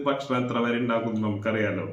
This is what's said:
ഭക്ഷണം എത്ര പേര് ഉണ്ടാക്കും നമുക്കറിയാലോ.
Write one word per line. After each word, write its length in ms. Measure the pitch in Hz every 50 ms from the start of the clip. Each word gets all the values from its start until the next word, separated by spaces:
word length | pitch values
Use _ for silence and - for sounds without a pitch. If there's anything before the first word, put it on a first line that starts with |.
| 139
ഭക്ഷണം 320 | 143 135 - - - 127 123
എത്ര 200 | 120 120 117 117 117
പേര് 120 | 117 117 120 127
ഉണ്ടാക്കും 340 | 117 117 113 117 113 107 107 107
നമുക്കറിയാലോ. 600 | 107 101 98 104 113 110 110 107 101 92 95 82 -